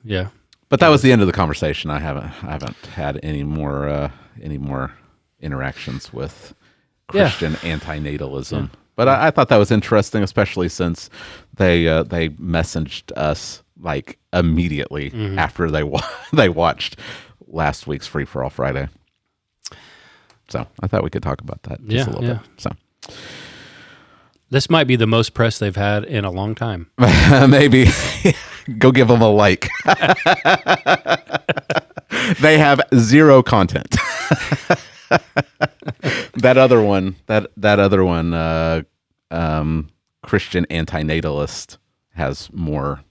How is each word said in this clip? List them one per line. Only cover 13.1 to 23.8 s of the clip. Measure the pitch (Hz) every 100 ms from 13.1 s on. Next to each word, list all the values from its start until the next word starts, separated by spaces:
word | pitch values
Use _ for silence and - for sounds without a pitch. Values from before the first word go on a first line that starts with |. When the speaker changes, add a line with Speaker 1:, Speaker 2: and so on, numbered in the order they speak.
| -
Speaker 2:
us, | 76 73 - - _ _
like, | 87 69 - - _
immediately | 90 85 80 87 73 - 76 69
Speaker 1:
Mm-hmm. | 117 104 95
Speaker 2:
after | 80 - 82
they | 76
wa-, | 73 69 - -
<laughs> | -
they | 151 101
watched | 80 85 - - - - - - _ _
last | 80 73 71 -
week's | 71 -
Free | 76
for | 67 -
All | 64
Friday. | - 67 67 69 _ _ _ _ _ _ _ - - - _ _ _ _ _ _
So | - - -
I | -
thought | -
we | -
could | -
talk | - 67
about | - -
that | - - 107
just |
Speaker 1:
Yeah, | 117 131
Speaker 2:
a |
little | -
Speaker 1:
yeah. | 120
Speaker 2:
bit. | 113 - _
So | - - _ _ - - - - - - - -